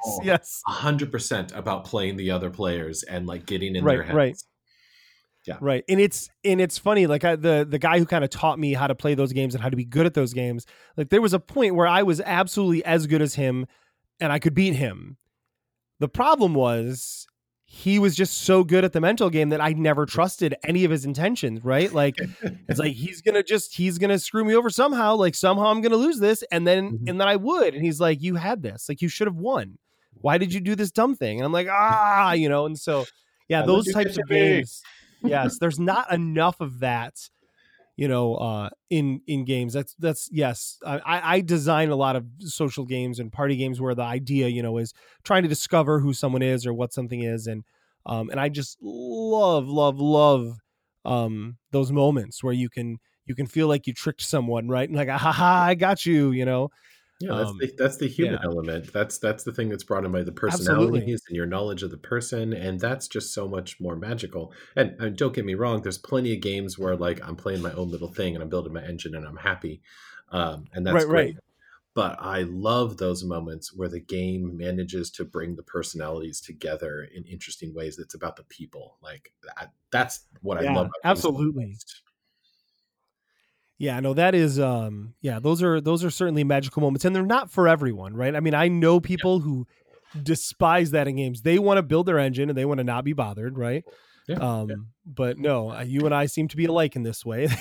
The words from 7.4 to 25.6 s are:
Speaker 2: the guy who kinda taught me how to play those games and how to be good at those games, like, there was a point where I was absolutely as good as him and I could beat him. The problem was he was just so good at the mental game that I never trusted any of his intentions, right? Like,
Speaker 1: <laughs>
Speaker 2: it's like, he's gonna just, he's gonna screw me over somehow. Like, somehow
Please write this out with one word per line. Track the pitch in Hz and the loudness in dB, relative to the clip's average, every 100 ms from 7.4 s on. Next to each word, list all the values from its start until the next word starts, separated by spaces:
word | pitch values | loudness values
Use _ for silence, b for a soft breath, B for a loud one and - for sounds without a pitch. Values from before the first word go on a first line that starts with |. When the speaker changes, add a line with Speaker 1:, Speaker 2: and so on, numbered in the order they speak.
| 165 151 151 | 2 4 4
Speaker 2:
the | 147 | 2
guy | 165 170 | 4 4
who | 170 | 4
kinda | 165 139 | 2 0
taught | - 160 147 | 2 0 2
me | 143 | 0
how | 131 139 | 2 2
to | 127 | 2
play | 147 135 | 2 2
those | 135 | 2
games | 131 131 120 | 0 0 0
and | |
how | 127 | -2
to | 127 | -2
be | 120 | -2
good | 139 170 | 2 2
at | |
those | 151 123 | 2 0
games, | 123 123 120 - b b - | 0 -4 -4 -10 b b -6
like, | 143 | 4
there | 208 | 4
was | 214 | 6
a | 180 | 2
point | - 277 214 175 | 0 0 2 4
where | 175 | 4
I | 185 | 6
was | 196 165 | 4 2
absolutely | 196 175 185 208 190 160 | 0 0 0 2 2 2
as | 165 165 151 | 2 2 4
good | 156 | 2
as | 147 - | 2 0
him | 131 127 127 _ _ _ _ - | 0 0 -4 _ _ _ _ -6
and | 156 | -2
I | 147 | 2
could | 165 147 | 2 4
beat | 190 135 | 2 2
him. | 123 95 - 135 _ _ _ _ _ _ _ - | -2 -6 -14 -20 _ _ _ _ _ _ _ -6
The | 143 | -4
problem | - 277 302 185 143 | 2 4 6 4 4
was | 123 117 120 127 - - - _ _ _ _ | 4 2 -2 -6 -10 -12 -18 _ _ _ _
he | - 190 202 | -4 2 4
was | 196 151 | 4 4
just | 190 - | 0 0
so | - 190 | 4 6
good | 165 185 185 | 6 4 4
at | |
the | 165 | 2
mental | 170 226 190 | 2 2 2
game | 156 147 | 2 2
that | 151 | 2
I | 156 | 0
never | 156 156 147 147 | 2 2 2 0
trusted | 160 185 - 160 135 | 0 0 0 -2 -2
any | 151 180 170 | 0 2 4
of | |
his | 156 143 | 2 -2
intentions, | 139 190 240 123 110 | -2 0 0 -2 -2
right? | 123 135 175 | 0 2 2
Like, | 160 143 - | 2 2 0
Speaker 1:
<laughs> | 185 - 214 - - | -8 -6 -8 -8 -4
Speaker 2:
it's | 143 | -2
like, | 156 | -2
he's | 120 170 170 | -4 -8 -2
gonna | 214 208 | 2 2
just, | 196 214 - - | 2 0 -2 -2
he's | 185 170 | -2 2
gonna | 202 190 | 2 2
screw | - 220 214 | 0 0 4
me | 233 | 4
over | 240 | 4
somehow. | - 285 247 214 220 | 2 2 4 2 4
Like, | 180 - | 2 2
somehow | 185 202 | 2 4